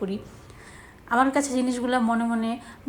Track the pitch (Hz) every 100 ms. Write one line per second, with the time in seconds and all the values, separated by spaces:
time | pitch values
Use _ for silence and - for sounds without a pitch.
0 | 190 202 - - - - - - - -
1 | - 233 262 277 277 254 247 247 240 254
2 | 226 233 233 233 226 247 - -